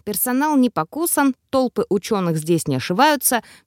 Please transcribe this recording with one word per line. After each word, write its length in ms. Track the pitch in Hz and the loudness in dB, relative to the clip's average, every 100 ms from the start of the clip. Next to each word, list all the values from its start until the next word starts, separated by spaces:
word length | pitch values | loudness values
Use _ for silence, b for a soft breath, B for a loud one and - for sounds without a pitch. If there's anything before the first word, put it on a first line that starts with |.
| - | -8
персонал 520 | 208 - 254 294 294 | -6 -2 -2 2 2
не 140 | 247 | 2
покусан, 640 | - 160 285 339 - 277 254 _ | 0 -6 -4 -2 2 2 0 _
толпы 340 | 269 254 - - | -2 0 -2 -2
учёных 500 | 202 - 202 175 160 | -2 0 -2 0 -2
здесь 300 | 156 170 - | 0 0 0
не 100 | 131 | -4
ошиваются, 680 | - 180 294 294 - 240 B B | -2 2 2 2 0 -2 B B